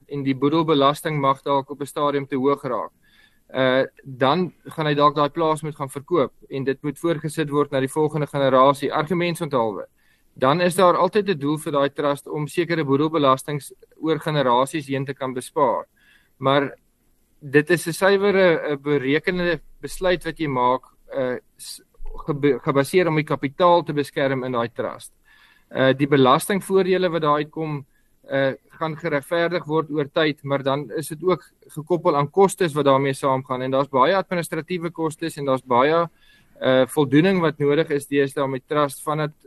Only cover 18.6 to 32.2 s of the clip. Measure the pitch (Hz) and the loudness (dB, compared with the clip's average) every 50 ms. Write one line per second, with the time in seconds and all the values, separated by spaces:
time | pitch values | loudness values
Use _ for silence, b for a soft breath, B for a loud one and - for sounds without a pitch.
18.6 | - 147 147 139 139 147 147 143 127 135 143 156 - - 180 180 175 175 165 143 | -2 -4 -6 -4 -2 -2 0 0 0 0 0 0 -2 -2 -4 -2 -2 -2 -4 -4
19.6 | - - - _ 147 139 - - 185 185 180 160 - 165 156 156 160 147 135 127 | -8 -14 -20 _ -16 -14 -8 -4 -2 -2 -2 -2 -4 -8 -8 -6 -6 -4 -2 0
20.6 | 123 123 127 127 - - _ _ _ - - 143 127 127 123 110 - _ _ - | 0 0 0 -2 -4 -10 _ _ _ -10 -6 -4 -4 -4 -6 -8 -10 _ _ -20
21.6 | - - - - _ _ _ - - - - - - - 151 139 139 143 131 117 | -18 -18 -18 -20 _ _ _ -12 -12 -10 -10 -8 -8 -8 -4 0 2 2 2 0
22.6 | - 160 139 139 139 - - 185 180 170 156 156 147 - 151 - - 170 139 - | -2 0 0 0 0 2 2 2 2 2 0 0 -2 -2 -4 -4 -4 -6 0 2
23.6 | 185 175 175 170 156 - 151 147 139 - - 160 143 135 135 131 123 127 127 117 | 4 4 4 4 2 0 -4 -4 -4 -4 -4 -2 -2 -2 -2 -4 -4 -4 -4 -4
24.6 | 117 117 - - 110 90 62 - - - _ _ b b b b b b b b | -4 -4 -6 -8 -8 -8 -8 -12 -16 -20 _ _ b b b b b b b b
25.6 | b - - - 131 131 131 131 143 139 147 139 131 127 135 156 - - 208 185 | b -8 -2 2 2 2 2 2 0 2 4 4 6 6 4 4 2 0 -4 -4
26.6 | - - 190 190 190 180 185 180 185 180 160 170 147 147 147 151 156 156 - 160 | -2 0 0 2 2 2 0 0 0 -2 -2 0 0 0 0 0 -2 -6 -8 -8
27.6 | 160 156 151 143 135 _ _ _ _ _ _ _ _ - 135 135 139 135 127 - | -6 -6 -6 -8 -10 _ _ _ _ _ _ _ _ -4 -2 0 0 -2 -2 -6
28.6 | _ _ - - 165 156 156 156 160 165 147 143 139 - 175 170 170 165 175 175 | _ _ -12 -8 -8 -8 -6 -6 -6 -4 -4 -4 -4 -2 -2 0 0 0 -2 -4
29.6 | 143 147 151 160 156 156 143 156 143 127 - 170 160 156 143 - - 135 139 135 | -4 -2 -2 -2 -2 -2 -4 -4 -4 -2 0 0 0 0 -2 -4 -4 -4 -4 -2
30.6 | 135 139 - 147 147 117 - 160 147 - 165 151 160 185 180 - - _ _ _ | 0 -2 -2 -2 -4 -6 -8 -8 -8 -8 -10 -4 -2 0 0 0 -4 _ _ _
31.6 | _ - - 156 147 - 180 165 - 175 151 143 | _ -16 -14 -10 -4 -2 -2 0 0 2 2 2